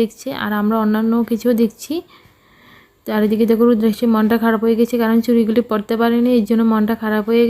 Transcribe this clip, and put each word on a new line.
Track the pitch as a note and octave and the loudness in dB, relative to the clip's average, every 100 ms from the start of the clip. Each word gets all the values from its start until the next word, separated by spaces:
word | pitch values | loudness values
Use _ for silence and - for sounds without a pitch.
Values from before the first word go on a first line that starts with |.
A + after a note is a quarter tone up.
দেখছে, | A3+ - - - | -2 -4 -12 -8
আর | G#3 G#3 | -4 -2
আমরা | G#3 A3+ | 0 0
অন্যান্য | G#3+ G#3+ A3+ A#3 A#3 | 0 0 0 0 0
কিছুও | A3+ A#3+ A#3 | -2 0 0
দেখছি। | A3+ - - E4 F4 - _ _ _ _ - - _ _ | 0 -2 -10 -10 -10 -18 _ _ _ _ -20 -20 _ _
তো | - G#3+ | -6 -2
আর | G#3+ | 0
এদিকে | G#3+ A3+ | 2 2
দেখো | A3+ A#3+ | 2 2
রুদ্রাক্ষীর | A#3 A3+ G#3 A#3+ A3 | 2 0 0 0 2
মনটা | G#3+ A3+ | 2 2
খারাপ | A3+ A3+ A3+ | 0 0 0
হয়ে | A3+ | 0
গেছে, | A#3 A#3+ | 0 0
কারণ | A3+ A3+ A#3 | 0 0 2
চুড়িগুলি | A#3 A3 A3+ G#3+ | 2 2 0 0
পরতে | G#3+ G#3 A3+ | -2 -4 -2
পারেনি, | A#3 A#3 A#3+ B3 | 0 0 0 0
এর | G#3 | 0
জন্য | A3+ A3+ | 0 2
মনটা | A3 G#3+ A3+ | 0 0 -2
খারাপ | A3 G#3+ G#3 | -4 -4 0
হয়ে | A#3 A#3 | 2 2